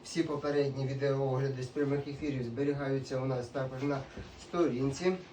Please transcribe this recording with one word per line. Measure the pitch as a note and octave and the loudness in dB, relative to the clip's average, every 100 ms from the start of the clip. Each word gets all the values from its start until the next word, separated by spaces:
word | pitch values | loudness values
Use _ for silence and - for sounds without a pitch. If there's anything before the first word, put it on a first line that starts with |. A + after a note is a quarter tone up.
Всі | - E3 | -6 -2
попередні | D#3 C#3+ C#3+ C#3+ C#3 C3+ C3 | 0 0 0 2 2 2 -2
відеоогляди | C3+ C#3+ C3+ C3+ C3 C#3 B2+ | 0 2 2 2 2 0 -2
з | B2+ | -4
прямих | - C#3+ C#3+ C#3+ | 0 2 2 0
ефірів | C#3 D3+ C3 | -4 -2 -2
зберігаються | A#2 A#2+ C#3+ C#3 C#3 C3+ B2+ C3 | -2 0 0 0 0 -2 0 -2
у | C3 | 0
нас | B2+ B2 | -2 -2
також | C#3+ B2+ B2+ | -4 -4 -2
на | C#3+ C3+ A2+ - - - | 0 0 -2 -12 -14 -14
сторінці | - F3 D#3+ B2 C#3 C3+ F3+ F#3 - | -6 2 2 4 0 2 2 0 -4